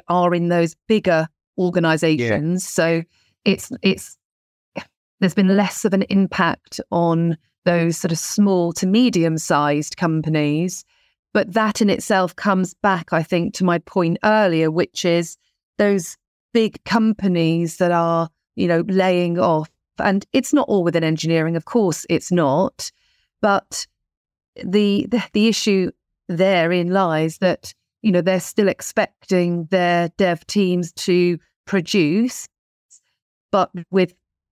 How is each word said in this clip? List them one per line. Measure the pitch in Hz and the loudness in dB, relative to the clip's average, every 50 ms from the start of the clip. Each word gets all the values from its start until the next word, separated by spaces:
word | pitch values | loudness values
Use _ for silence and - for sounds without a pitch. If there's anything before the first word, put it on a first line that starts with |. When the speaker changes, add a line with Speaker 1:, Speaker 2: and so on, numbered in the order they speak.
| - - | -2 -2
Speaker 1:
are | 175 180 180 175 175 | 0 2 2 2 0
in | 175 175 170 | 0 0 0
those | 175 170 170 165 - _ _ - | 2 2 0 0 -2 _ _ 0
bigger | 220 214 - 190 165 160 160 - _ _ _ _ - | 0 2 2 2 0 0 0 -4 _ _ _ _ -6
organizations. | 185 180 175 170 175 165 160 160 156 170 160 156 123 120 113 104 143 151 170 180 185 - | -2 -2 0 0 2 2 2 2 2 2 2 2 2 0 0 0 0 0 -2 -4 -4 -6
Speaker 2:
Yeah. | - | -4
Speaker 1:
So | - 185 165 165 165 165 170 _ _ _ _ _ _ _ - | -2 0 0 2 0 -2 -4 _ _ _ _ _ _ _ -2
it's, | 202 190 - - - 254 - | -2 -2 -2 -4 -12 -8 -2
it's, | - 190 190 - - - - _ _ _ _ _ _ _ _ _ _ _ - - - _ _ _ _ _ _ - | 0 -2 -2 -2 -6 -20 -20 _ _ _ _ _ _ _ _ _ _ _ -16 -16 -16 _ _ _ _ _ _ -2
there's | 190 175 - | -2 0 2
been | 208 190 185 190 | 2 2 4 4
less | 208 196 - - - - | 2 0 -2 -4 -2 -2
of | 196 196 | 0 0
an | 196 | 0
impact | - - 196 196 190 - - - 170 170 - - _ - - - - - | -2 0 0 0 0 0 0 -2 0 -2 -2 -6 _ -18 -14 -14 -10 -4
on | - 170 170 170 165 165 170 170 160 - _ _ _ _ - | -2 0 0 2 2 0 0 -2 -2 -4 _ _ _ _ -2
those | 175 175 170 165 170 160 | 0 0 0 0 -2 -2
sort | - - 165 | -4 -4 -4
of | 165 - | -4 -4
small | - - - 214 202 196 190 180 170 170 | -6 -6 0 0 2 2 2 0 0 -2
to | 156 - 196 | -4 -4 -2
medium-sized | 185 202 240 254 233 - 175 165 165 160 156 - - 160 143 147 147 147 151 147 - - | 0 2 2 2 2 2 0 0 0 -2 -2 -2 0 0 0 2 0 0 -2 -4 -6 -6
companies. | - 180 160 160 160 151 156 156 151 151 147 147 156 180 180 - - - _ _ _ _ _ _ _ _ _ | -4 -2 -2 0 -2 -2 -2 -2 0 0 0 -2 -2 -4 -4 -6 -10 -18 _ _ _ _ _ _ _ _ _
But | - 208 - 202 175 | -2 -2 -2 0 0
that | 220 214 208 - - | 0 0 0 0 0
in | 220 202 | 0 0
itself | - - - - 208 185 185 175 - | 0 0 -2 0 0 0 0 -2 -4
comes | - - 208 190 185 185 185 - | -4 0 0 2 0 0 -4 -4
back, | _ - 202 190 165 - - 170 | _ 0 0 0 0 -2 -2 -2
I | 165 | -2
think, | 156 - 190 170 170 - - | -2 0 -2 -2 -2 -2 -2
to | - 185 | -2 0
my | 175 170 160 | 0 0 0
point | - - - 190 175 165 175 - | -4 -4 -2 0 0 0 0 0
earlier, | - 214 214 214 208 180 165 160 160 156 | 0 2 2 2 2 2 2 2 0 0
which | 156 180 - - - - - | 0 -2 -2 -4 -4 -4 0
is | 175 170 170 170 - - _ _ _ _ _ _ _ _ - | 0 0 0 -2 -4 -10 _ _ _ _ _ _ _ _ 0
those | 208 202 202 190 170 - - _ _ _ _ _ _ _ | 2 2 2 0 -2 -6 -14 _ _ _ _ _ _ _
big | - 226 220 - - - - | 0 0 0 0 -4 -8 -6
companies | - 214 226 220 220 208 - 196 190 175 170 165 160 165 170 170 160 - - | -2 0 2 2 2 0 0 0 0 2 2 2 2 2 0 -2 -2 -2 0
that | 180 175 | 0 2
are, | 175 170 170 165 170 165 165 - _ _ _ _ - | 2 2 2 2 0 0 -2 -4 _ _ _ _ -4
you | - 180 170 | -2 0 2
know, | 170 165 165 - | 2 0 0 0
laying | 185 190 185 190 180 175 175 170 170 180 | 0 2 2 2 2 2 0 0 0 0
off. | - 175 160 156 156 - _ _ _ _ _ - | 2 2 2 0 -2 -6 _ _ _ _ _ -4
And | - 202 190 196 - _ | -2 0 0 -2 -2 _
it's | - 262 240 - | -2 -2 0 2
not | 294 277 - - | 0 0 2 2
all | 208 190 170 | 0 0 0
within | 170 170 165 160 | 2 0 0 0
engineering, | 160 160 156 156 165 165 160 156 165 170 | 0 -2 -2 0 0 0 0 0 0 -2
of | 165 - | -4 -6
course | - - 233 202 170 151 - - - | -2 0 0 0 0 -2 -4 -4 -2
it's | 170 - - - | -4 -2 -2 0
not. | 175 175 151 131 135 170 190 - _ - - - _ _ _ _ _ _ _ _ _ - | 0 2 2 2 2 0 -2 -2 _ -10 -16 -16 _ _ _ _ _ _ _ _ _ -2
But | 214 208 202 - - - - - - _ _ _ _ _ _ _ _ _ _ _ _ _ - | 0 0 0 0 -2 -6 -14 -14 -14 _ _ _ _ _ _ _ _ _ _ _ _ _ -18
the, | - - 180 190 214 208 202 202 - - - | -12 -6 0 2 2 2 2 0 -2 -2 -2
the, | 240 214 - - | -2 -4 -4 -2
the | - 208 220 226 | -2 0 2 2
issue | 208 - - 214 196 190 180 - - _ _ _ _ _ _ - | 0 0 0 0 0 0 0 -4 -6 _ _ _ _ _ _ -6
therein | 170 165 190 196 190 170 160 170 180 180 170 180 | -2 0 2 2 2 2 2 2 0 0 0 0
lies | 185 196 185 165 156 156 160 160 - - | 0 0 0 0 0 0 -2 -2 -4 -2
that, | 185 180 - - - - - _ _ _ _ _ | 0 0 -2 -2 -8 -20 -20 _ _ _ _ _
you | - 214 | 0 2
know, | 175 175 | 2 2
they're | 165 190 185 180 | 2 2 0 0
still | - - - 220 202 185 | -2 -4 -2 0 0 0
expecting | - - - - - 220 - - _ _ _ - 185 180 175 175 175 170 160 | 0 -2 -8 -6 -2 -2 -2 -4 _ _ _ -2 0 0 2 0 -2 -4 -4
their | 156 190 180 175 175 175 170 170 165 _ | -2 0 0 2 2 2 0 0 -2 _
dev | - 190 175 170 - - | 0 0 0 0 -2 -6
teams | - - 208 190 180 180 180 170 170 | -4 0 0 2 2 0 -2 -2 -6
to | - - - 196 175 180 175 175 170 160 _ _ _ _ - | -8 -6 -2 0 2 2 2 2 0 -4 _ _ _ _ -8
produce, | - 202 185 165 - - 196 151 147 175 220 240 240 - - - - _ _ _ _ _ _ _ _ _ _ _ _ _ _ _ _ _ _ _ - | -4 -2 -2 -2 0 0 0 2 2 2 0 0 -2 -4 -8 -16 -18 _ _ _ _ _ _ _ _ _ _ _ _ _ _ _ _ _ _ _ -4
but | - 190 175 - - 175 165 - | -2 -2 -2 -2 -6 -12 -8 -2
with, | 185 190 180 175 _ _ _ _ _ _ _ _ | 0 0 0 0 _ _ _ _ _ _ _ _